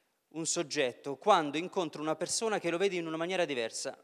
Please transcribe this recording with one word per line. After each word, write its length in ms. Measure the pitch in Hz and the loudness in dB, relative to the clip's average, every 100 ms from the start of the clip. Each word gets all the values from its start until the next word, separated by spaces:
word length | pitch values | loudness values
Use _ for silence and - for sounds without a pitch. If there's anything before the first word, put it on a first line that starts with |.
| _ _ _ | _ _ _
un 160 | 156 156 | -6 -2
soggetto 720 | 175 151 143 127 - 143 139 | -2 0 0 0 0 -8 -2
quando 420 | 202 185 151 147 | 6 6 4 -2
incontra 420 | 175 196 160 151 | -2 -2 -2 -2
una 140 | 156 | -4
persona 460 | 156 175 - 226 196 | -2 -2 -2 0 0
che 100 | 175 | 0
lo 80 | 170 | 0
vede 160 | 202 | 0
in 140 | 185 160 | 0 -4
una 80 | 160 | -4
maniera 280 | 170 185 | -2 0
diversa. 540 | 165 127 113 - 135 - | 0 0 -2 -4 -8 -10